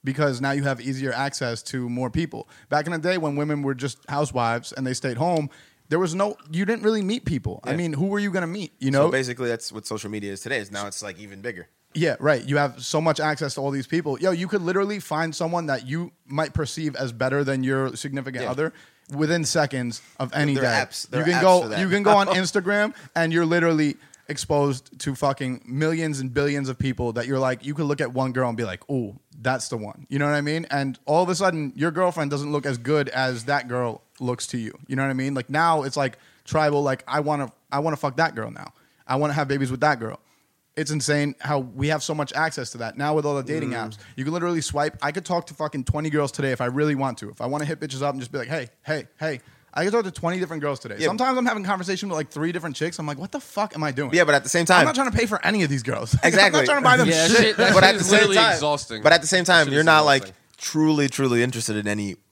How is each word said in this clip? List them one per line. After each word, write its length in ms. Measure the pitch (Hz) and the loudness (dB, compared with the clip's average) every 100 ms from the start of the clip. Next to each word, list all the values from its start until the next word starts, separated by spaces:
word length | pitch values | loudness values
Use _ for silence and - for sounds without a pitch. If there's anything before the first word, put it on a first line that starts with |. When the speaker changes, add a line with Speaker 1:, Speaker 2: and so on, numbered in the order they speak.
Speaker 1:
Because 380 | 135 135 147 123 | -6 0 0 0
now 100 | 139 | -2
you 120 | 139 | 0
have 180 | 139 127 | -2 -2
easier 320 | 120 131 135 | -4 -4 -4
access 480 | 117 139 - 127 117 | -2 -4 -4 -6 -6
to 240 | - 135 123 | -8 -8 -6
more 200 | 120 127 | -4 -4
people. 380 | 160 165 113 - - _ | -2 -4 -6 -16 -20 _
Back 160 | 147 151 | -2 -2
in 60 | |
the 60 | 165 | -4
day 200 | 165 185 | -2 0
when 180 | 156 143 | -2 -2
women 260 | 147 147 | -2 -2
were 120 | 139 131 | -4 -4
just 220 | 135 - - | -6 -8 -6
housewives 640 | 143 147 123 117 117 - | -4 -2 0 0 -2 -6
and 120 | - 131 | -8 -6
they 80 | |
stayed 240 | 127 135 120 | -4 -6 -2
home, 320 | 170 170 143 - - _ _ | 0 0 -2 -10 -20 _ _
there 100 | 156 | -2
was 160 | 185 175 | 0 0
no, 200 | 208 208 - | -2 -4 -8
you 140 | 165 196 | -4 -2
didn't 180 | 226 | 0
really 180 | 214 220 | 0 0
meet 240 | 190 240 - | 0 -4 -2
people. 340 | 139 - - | -4 -4 -8
I 80 | - | -6
Speaker 2:
Yeah. 60 | 170 | -2
Speaker 1:
mean, 160 | 170 | -2
who 140 | 143 190 | -2 -2
were 120 | 202 | 0
you 120 | 202 | -2
gonna 160 | 185 170 | -2 -4
meet, 260 | 190 190 _ | -6 -12 _
you 120 | 131 | 0
Speaker 2:
So 120 | 139 | 4
Speaker 1:
know? 60 | 156 | 4
Speaker 2:
basically, 400 | 135 127 123 123 | 2 -2 -4 -4
that's 220 | 113 - | -4 -6
what 140 | 110 - | -12 -8
social 240 | 107 101 | -8 -6
media 220 | 107 101 | -8 -8
is 100 | 98 | -10
today, 160 | - 131 | -6 -6
is 120 | 95 | -6
now 160 | 101 101 | -8 -8
it's, 160 | - | -10
like, 160 | 104 87 | -12 -14
even 220 | 104 98 | -16 -12
bigger. 260 | 110 92 - _ _ | -10 -10 -16 _ _
Speaker 1:
Yeah, 220 | 156 160 127 | -2 0 2
right. 240 | 147 135 | 2 2
You 140 | 131 143 | 2 0
have 260 | 143 127 | 0 -4
so 160 | 127 160 | -4 0
much 200 | 160 151 | 0 0
access 340 | 156 147 147 - | -2 -2 -6 -4
to 60 | |
all 80 | 139 | -4
these 160 | 139 127 | -4 -4
people. 320 | 165 151 127 | -4 -2 -2
Yo, 120 | 185 | 0
you 160 | 175 180 | 0 -2
could 160 | 202 | -2
literally 360 | 170 180 202 208 | 0 0 -2 -4
find 360 | - 151 165 151 | -4 -4 -4 -2
someone 320 | 165 175 160 | -4 -2 -2
that 180 | 131 127 | -4 -4
you 260 | 156 170 _ _ | -6 -6 _ _
might 280 | 139 151 | -4 -2
perceive 420 | - 147 - 156 131 | -2 -4 -4 -6 -4
as 160 | 131 | -6
better 320 | 117 127 139 | -2 0 0
than 200 | 139 135 | 0 0
your 320 | 131 135 135 127 | 0 0 -2 -4
significant 500 | 147 139 131 127 123 | -8 -8 -8 -6 -4
Speaker 2:
Yeah. 60 | |
Speaker 1:
other 220 | 127 160 - - _ _ | -2 -4 -6 -20 _ _
within 300 | 143 151 170 147 | -4 0 0 0
seconds 560 | 170 143 131 120 113 - _ | 0 0 -2 -6 -8 -16 _
of 140 | 131 | -6
any 220 | 147 147 135 | 0 0 2
Speaker 2:
There 80 | |
are 20 | 131 | 2
Speaker 1:
day. 200 | 113 127 | 2 -2
Speaker 2:
apps. 180 | - - | -6 -6
There 100 | 123 | -2
Speaker 1:
You 60 | 123 | 2
Speaker 2:
are 40 | |
Speaker 1:
can 80 | 175 | 4
Speaker 2:
apps 40 | |
Speaker 1:
go, 200 | 185 180 | 6 6
Speaker 2:
for 40 | 165 | 4
that. 100 | 107 | -2
Speaker 1:
you 100 | 190 | 0
can 120 | 202 | 2
go 100 | 208 | 6
Speaker 2:
<laughs> 60 | 208 | 6
Speaker 1:
on 100 | 196 | 6
Instagram 680 | 185 185 208 175 202 214 - - - | 2 2 -2 0 0 0 -4 -6 -2
and 160 | 165 | 2
you're 140 | 165 170 | 2 2
literally 520 | 170 165 160 147 143 - - - | 4 4 4 2 -2 -14 -20 -12
exposed 720 | 147 - 147 143 131 - - | -10 0 2 2 0 -8 -8
to 140 | - | -6
fucking 480 | 131 143 135 131 123 - | -2 -2 0 -4 -6 -6
millions 520 | 131 156 165 160 139 | -2 0 0 -2 -4
and 140 | 131 | -4
billions 360 | 131 143 143 135 | 0 0 0 -4
of 100 | 127 | -2
people 340 | 139 123 123 | -2 -2 -2
that 140 | 113 117 | -2 -2
you're 100 | 135 | 0
like, 240 | 131 127 139 | 0 -2 -6
you 80 | 147 | -4
could 100 | 147 | -2
look 160 | 143 | -2
at 120 | 131 | -2
one 180 | 127 131 | -2 -2
girl 160 | 127 127 | 0 -2
and 100 | 117 | -2
be 60 | |
like, 180 | 110 98 - | -6 -6 -6
"Ooh, 300 | 139 110 - _ - | -4 -4 -10 _ -6
that's 260 | 117 127 - | -2 -2 -4
the 100 | 117 | -8
one." 300 | 104 - - | -10 -14 -6
You 80 | 139 | -2
know 80 | 147 | 0
what 80 | |
I 80 | 147 | 0
mean? 240 | 147 160 165 | -2 -4 -2
And 260 | 143 139 127 - | -2 -2 -6 0
all 160 | 156 | 2
of 60 | 180 | 2
a 60 | 170 | 2
sudden, 380 | 190 165 143 135 | 2 2 -2 -2
your 160 | 160 | -2
girlfriend 400 | 156 180 165 143 | 2 0 0 -2
doesn't 200 | 143 147 | -2 -2
look 140 | 147 139 | -2 -2
as 120 | 123 | -4
good 320 | 117 151 135 | 0 0 0
as 340 | 127 131 120 117 | 0 -2 -2 -2
that 220 | 143 123 | -2 -2
girl 340 | 123 120 110 _ _ | -4 -4 -6 _ _
looks 280 | 127 123 - | -6 -4 -6
to 100 | 123 | -6
you. 160 | 110 - - | -6 -10 -8
You 80 | 131 | -2
know 80 | |
what 60 | 135 | -2
I 40 | |
mean? 200 | 131 135 | -2 -4
Like, 160 | 135 117 | -4 -2
now 340 | 139 170 160 | 2 2 2
it's, 140 | 139 147 | 0 -2
like, 200 | 135 - _ _ - | -2 -4 _ _ -4
tribal, 360 | 160 151 147 | 2 2 2
like, 220 | 143 131 - | 0 -2 -2
"I 120 | 143 | -2
wanna, 320 | 147 147 131 _ _ | 0 -2 -4 _ _
I 80 | 139 | -2
wanna 180 | 160 147 | -2 -2
fuck 180 | 143 123 | -4 0
that 160 | 165 | 0
girl 160 | 113 110 | 0 -10
now. 240 | 117 - _ _ _ - | -12 -18 _ _ _ -4
I 120 | 135 | 0
wanna 160 | 151 | 0
have 140 | 143 139 | 0 -2
babies 200 | 139 135 | 0 -2
with 120 | 127 | 2
that 180 | 147 131 | 2 2
girl." 200 | 110 - _ _ _ _ _ - | -4 -10 _ _ _ _ _ -6
It's 140 | 147 | -2
insane 460 | 151 131 147 147 131 | -2 0 0 0 -4
how 200 | 139 147 | -4 -2
we 300 | 127 120 143 | -4 -4 -2
have 120 | 156 | -2
so 140 | - 151 | -2 -4
much 180 | 143 | -4
access 380 | 143 160 151 123 | -2 -2 -2 -10
to 80 | 120 | -8
that. 180 | 113 123 | -10 -4
Now 160 | 147 | 0
with 120 | 156 147 | 0 0
all 100 | 143 | -2
the 80 | |
dating 280 | 127 156 143 | -4 -4 -4
Speaker 2:
Mm. 180 | 120 110 | -6 -8
Speaker 1:
apps, 80 | 110 - - | -12 -18 -8
you 80 | |
can 100 | 135 | -6
literally 280 | 170 175 170 | -4 -2 -2
swipe. 360 | - 147 147 - | -2 -2 -2 -2
I 80 | 147 | -6
could 140 | 156 175 | -4 -4
talk 200 | 175 175 | -4 -4
to 60 | |
fucking 300 | - 151 143 | -8 -6 -6
twenty 260 | 127 151 156 | -2 -2 0
girls 220 | 147 143 | 0 -2
today 200 | - 139 | -2 -2
if 100 | 127 | 0
I 40 | 123 | -2
really 300 | 131 151 139 | 0 0 0
want 220 | 135 117 | -2 -6
to. 100 | 104 | -12
If 120 | 107 | -8
I 40 | 120 | -6
wanna 200 | 147 147 | -4 -4
hit 140 | 156 | -6
bitches 220 | 151 131 | -8 -4
up 100 | 143 | -4
and 60 | 135 | -4
just 100 | 120 | -8
be 80 | 139 | -8
like, 80 | 117 | -6
"Hey, 220 | 160 123 _ | -6 -8 _
hey, 240 | - 156 - _ | -6 -6 -6 _
hey." 220 | 156 135 - _ _ - | -6 -6 -12 _ _ -2
I 80 | |
could 80 | 180 | 0
talk 100 | 226 | 0
to 80 | 190 | -2
twenty 280 | - 170 185 | -4 -4 -2
different 220 | 180 160 | -4 -4
girls 180 | 143 135 | -4 -6
today. 180 | 113 104 | -8 -2
Speaker 2:
Yeah. 80 | 160 | -2
Speaker 1:
Sometimes 280 | 214 254 254 | 0 0 2
I'm 120 | 247 | 0
having 160 | 220 | -2
conversations 440 | 190 196 175 185 202 | -2 -4 -2 -6 -4
with, 40 | 160 | -4
like, 120 | 151 | -6
three 220 | 151 160 | -4 -4
different 240 | 175 160 131 | -4 -6 -4
chicks. 240 | 160 - | -6 -4
I'm 80 | 151 | -8
like, 100 | 139 | -8
"What 140 | 185 | -8
the 80 | 285 | -10
fuck 340 | - - 202 - | -8 -4 -4 -2
am 80 | |
I 80 | 151 | -4
doing?" 200 | 127 143 | -2 0
Speaker 2:
Yeah, 100 | 165 | 4
but 120 | 160 143 | 6 4
at 80 | |
the 60 | - | 4
same 120 | 175 | 0
Speaker 1:
I'm 40 | 170 | 6
Speaker 2:
time 200 | 180 277 | 6 6
Speaker 1:
not 80 | |
trying 160 | 262 269 | 4 0
to 60 | 226 | 0
pay 80 | 226 | 0
for 180 | 208 | 0
any 200 | - 208 | 0 0
of 60 | 156 | 0
these 100 | 139 | 0
girls. 340 | 110 113 120 - | -2 -6 0 4
<laughs> 40 | |
Speaker 2:
Exactly. 360 | 165 196 196 - | 6 6 6 6
Speaker 1:
I'm 60 | - | 4
not 0 | |
trying 160 | 285 | 4
to 20 | |
buy 140 | 254 254 | 6 6
them 100 | 220 | 6
Speaker 3:
Yeah, 200 | 160 165 | 4 6
Speaker 1:
shit. 100 | 233 | 6
Speaker 3:
shit, 200 | 220 202 | 6 4
that 160 | 226 | 6
Speaker 2:
But 60 | 190 | 8
Speaker 3:
shit 100 | 190 | 8
Speaker 2:
at 20 | 202 | 6
the 40 | |
Speaker 3:
is 40 | 180 | 4
Speaker 2:
same 60 | 208 | 6
Speaker 3:
literally 160 | 214 196 | 6 6
Speaker 2:
time, 160 | 220 | 6
Speaker 3:
exhausting. 480 | 170 147 147 - 113 | 4 0 -2 -4 4
Speaker 2:
but 120 | 123 | 6
at 80 | 165 | 6
the 60 | 156 | 6
same 180 | 185 180 | 2 6
time, 200 | 175 143 | 6 6
Speaker 3:
Shit 80 | |
Speaker 2:
you're 60 | 139 | 4
Speaker 3:
is 40 | 160 | 8
Speaker 2:
not, 200 | 156 151 | 8 8
like, 160 | 139 | 4
Speaker 3:
exhausting. 200 | 98 95 _ _ | 2 -16 _ _
Speaker 2:
truly, 500 | - 156 156 151 139 | -6 2 4 4 0
truly 320 | - 135 120 | 0 2 2
interested 320 | 123 117 113 107 | 2 -2 -4 -2
in 120 | 104 | -2
any 300 | 104 101 87 _ | -2 -4 -8 _